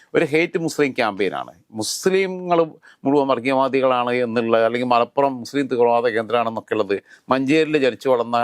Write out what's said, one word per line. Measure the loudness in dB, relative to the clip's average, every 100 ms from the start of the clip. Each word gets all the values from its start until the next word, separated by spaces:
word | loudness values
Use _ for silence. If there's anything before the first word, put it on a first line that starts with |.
| _ -2
ഒരു | 0
ഹെയ്റ്റ് | 0 0 -2 -4
മുസ്ലിം | 0 -2 0
ക്യാമ്പയിനാണ്. | -2 0 -2 -4 -8 -14 _ -8
മുസ്ലിങ്ങൾ | -6 -4 0 0 -2 -6 0 2 0 -4 -20 _ 0
മുഴുവൻ | 2 2
വർഗീയവാദികളാണ് | 0 0 0 0 0 0 0 0 -2 -2
എന്നുള്ള, | -2 0 2 2
അല്ലെങ്കിൽ | 0 0 2
മലപ്പുറം | 2 0 0 -2
മുസ്ലിം | -6 -4 -2
തീവ്രവാദ | 2 2 4 2 -2
കേന്ദ്രമാണെന്നൊക്കെ | 0 0 0 -4 -4 -2
ഉള്ളത് | 0 -2 -4 -18 -2
മഞ്ചേരിയിൽ | -2 2 2 2 2 0
ജനിച്ചു | 0 0 0
വളർന്ന | 2 -2